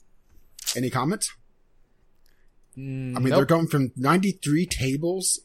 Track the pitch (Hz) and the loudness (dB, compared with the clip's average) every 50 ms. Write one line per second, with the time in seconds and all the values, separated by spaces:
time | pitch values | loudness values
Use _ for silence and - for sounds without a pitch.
0 | - - - - _ _ - - - - - - - - - - 131 120 113 131 | -20 -20 -20 -20 _ _ -20 -20 -20 -20 -20 -8 -6 -4 -2 -2 -2 -2 0 0
1 | 127 156 208 - - - - - - - _ _ _ _ _ - - _ _ _ | 0 0 -2 -2 -4 -6 -8 -12 -20 -20 _ _ _ _ _ -20 -20 _ _ _
2 | _ _ _ - - - - _ _ - _ - - _ - 131 135 135 131 131 | _ _ _ -20 -20 -20 -20 _ _ -20 _ -20 -20 _ -16 -12 -10 -8 -6 -6
3 | 131 127 127 127 127 127 143 139 135 139 165 165 165 156 - 143 135 120 - 127 | -6 -6 -2 0 2 2 2 2 2 2 2 2 2 2 2 0 0 -2 -2 0
4 | 127 143 165 196 196 196 185 - - 143 147 165 180 - - - 131 131 135 143 | 2 4 4 4 2 0 -2 -2 -2 0 2 2 0 0 -2 -2 0 -2 0 -2
5 | 165 170 185 190 180 - - - | -2 -2 -2 -2 -2 -2 -2 -2